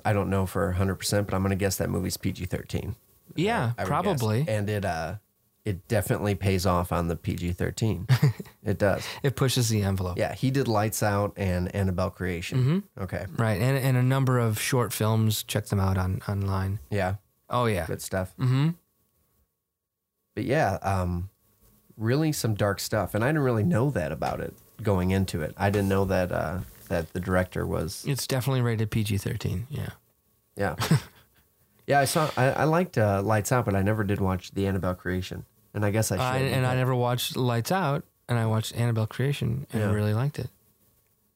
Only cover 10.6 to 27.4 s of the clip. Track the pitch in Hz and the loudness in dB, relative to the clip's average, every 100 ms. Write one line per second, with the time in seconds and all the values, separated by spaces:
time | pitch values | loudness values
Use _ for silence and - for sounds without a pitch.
10.6 | 120 107 110 - 110 101 104 - 98 90 | 2 2 2 0 0 2 0 0 0 0
11.6 | 90 101 95 90 90 - 90 87 92 135 | 0 0 0 0 -2 -2 -6 -4 -4 0
12.6 | 127 180 202 - 95 87 90 151 113 98 | 2 0 -4 -10 -8 -6 -8 -2 0 2
13.6 | 123 135 131 127 127 135 131 127 117 110 | 2 2 2 2 2 2 2 2 2 0
14.6 | - 131 117 - 107 110 110 104 - - | 0 0 0 0 2 2 2 0 -2 -4
15.6 | - 101 95 95 92 95 - 98 98 95 | 0 0 2 2 0 -2 -4 -4 -2 -2
16.6 | 95 101 - 101 92 98 _ _ - 123 | -2 -4 -4 -2 -2 -4 _ _ -6 -2
17.6 | 120 98 82 98 - 95 92 - 127 131 | 0 0 -2 -6 -4 -4 -4 -2 0 2
18.6 | 156 170 _ _ _ _ _ _ _ _ | 0 -2 _ _ _ _ _ _ _ _
19.6 | _ _ _ _ _ _ _ - - 143 | _ _ _ _ _ _ _ -6 0 2
20.6 | 117 95 95 95 90 87 95 _ _ _ | 2 0 0 0 0 -2 -6 _ _ _
21.6 | _ _ _ - 110 135 160 147 110 104 | _ _ _ -6 0 0 0 0 0 2
22.6 | 104 98 - 110 92 104 120 160 135 113 | 0 0 -2 -2 0 0 0 2 2 2
23.6 | 104 170 139 120 76 73 69 - - - | 4 4 2 0 -2 -2 -4 -4 -8 -12
24.6 | - - 110 95 92 95 92 87 78 - | -20 -6 0 2 4 2 0 -2 -6 0
25.6 | 98 101 98 98 95 92 90 85 78 87 | 2 2 2 2 2 2 0 -2 -4 -6
26.6 | - - - 90 78 - 92 90 | -8 -14 -6 -4 -4 -6 0 0